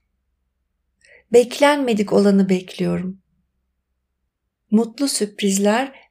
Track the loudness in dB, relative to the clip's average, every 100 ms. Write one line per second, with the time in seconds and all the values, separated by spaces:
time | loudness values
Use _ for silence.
0 | _ _ _ _ _ _ _ _ _ _
1 | _ -20 _ 2 2 2 2 2 0 -2
2 | 0 2 2 2 2 0 -4 -6 -4 -4
3 | -6 -12 _ _ _ _ _ _ _ _
4 | _ _ _ _ _ _ _ -2 -2 -4
5 | -6 -4 -8 -4 -4 -2 -2 -2 -4 -12
6 | _